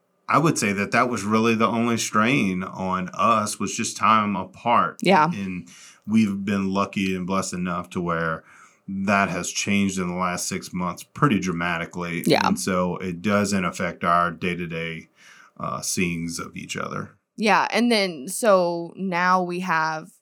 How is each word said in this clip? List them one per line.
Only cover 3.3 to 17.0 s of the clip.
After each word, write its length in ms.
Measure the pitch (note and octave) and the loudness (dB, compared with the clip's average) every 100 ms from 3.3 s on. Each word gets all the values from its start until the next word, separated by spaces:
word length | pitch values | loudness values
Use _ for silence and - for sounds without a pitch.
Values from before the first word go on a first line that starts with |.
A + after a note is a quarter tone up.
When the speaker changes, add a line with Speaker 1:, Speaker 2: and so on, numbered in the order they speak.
| A2 G#2 - | 2 0 -4
Speaker 1:
was 160 | G2 - | -4 -4
just 220 | A2+ - | -6 0
time 380 | G#2 A2 G#2 F#2 | 4 4 4 -2
apart. 600 | F#2+ - A#2 A2+ F2+ - | -6 -4 2 4 2 0
Speaker 2:
Yeah. 280 | E3+ F#3 D#3 | 4 6 4
Speaker 1:
And 360 | A2 F#2+ F2+ - - - - - | 0 -6 -6 -10 -18 -20 -16 2
we've 360 | A2 G#2+ G2 G2 | 4 4 2 -2
been 280 | G2+ G2 | 0 0
lucky 400 | G2 G2 G#2 F#2+ F#2 | 0 0 0 0 -2
and 120 | F2+ | -2
blessed 260 | F#2+ F2+ | -2 -2
enough 360 | F#2 F2+ F2 F2 | -4 -4 -4 -6
to 100 | F#2 | -4
where 420 | F2 E2 E2 D#2+ - - - _ - | -2 -2 -2 -4 -10 -20 -20 _ -10
that 420 | G2 G2 G2 F#2+ | -4 2 2 2
has 200 | F2+ - | -2 -6
changed 480 | - - G2+ G2 F#2 | -4 0 2 2 0
in 100 | F2+ | -4
the 60 | F2+ | -2
last 320 | F2+ F2 - | -2 -4 -6
six 260 | F#2+ - | -8 -8
months 300 | F2+ F2+ F2 | -6 -6 -6
pretty 360 | - - C#3+ G2 | -14 0 2 2
dramatically. 840 | F2+ E2+ F2 E2 E2+ F2 F2 E2+ - | 0 -2 -2 -4 -6 -8 -6 -4 0
Speaker 2:
Yeah. 180 | - - | 2 2
Speaker 1:
And 120 | - | 0
so 380 | - F#2 F2+ - | 0 0 -2 -4
it 240 | F#2+ E2+ | -6 -4
doesn't 420 | G#2 G2+ G2+ G2+ F2 | 0 0 2 0 -2
affect 380 | - F2+ E2+ | -4 -6 -4
our 260 | F2+ E2+ F2 | 2 2 2
day-to-day, 760 | D#2+ F#2 F2 E2+ E2 E2 E2 - _ - - - - | -2 -4 -4 -6 -6 -6 -8 -14 _ -20 -20 -20 -12
uh, 220 | - - | -8 -6
seeings 560 | - - F2 E2+ E2+ E2 | -4 -2 0 -2 -6 -8
of 160 | - - | -12 -12
each 180 | - - | -10 -8
other. 360 | - G2 | -8 -8